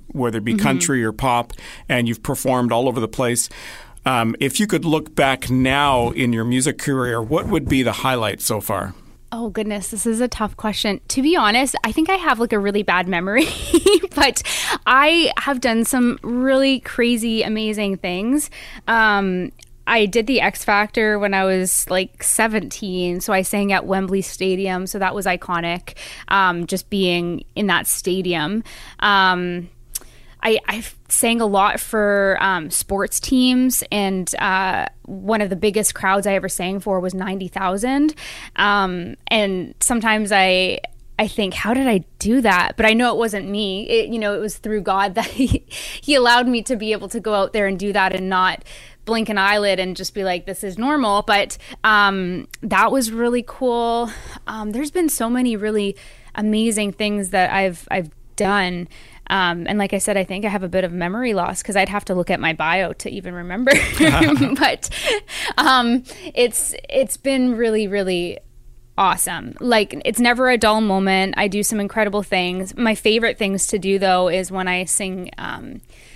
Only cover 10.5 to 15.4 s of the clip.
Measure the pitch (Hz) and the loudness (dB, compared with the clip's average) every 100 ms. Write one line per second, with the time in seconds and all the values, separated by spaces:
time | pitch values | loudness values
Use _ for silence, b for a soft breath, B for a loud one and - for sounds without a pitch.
10.5 | - 214 196 214 196 - 269 285 349 214 | -4 -6 -2 -2 -2 -4 0 2 4 4
11.5 | 233 269 - 220 320 320 381 320 233 233 | 4 2 0 -2 0 2 2 2 2 2
12.5 | 214 202 202 190 180 180 175 185 226 320 | 0 2 0 2 2 2 0 0 2 2
13.5 | - - 339 392 403 370 294 277 - - | -2 2 4 6 4 4 2 2 2 -4
14.5 | B B B - 262 294 339 302 - | B B B 4 6 6 6 4 0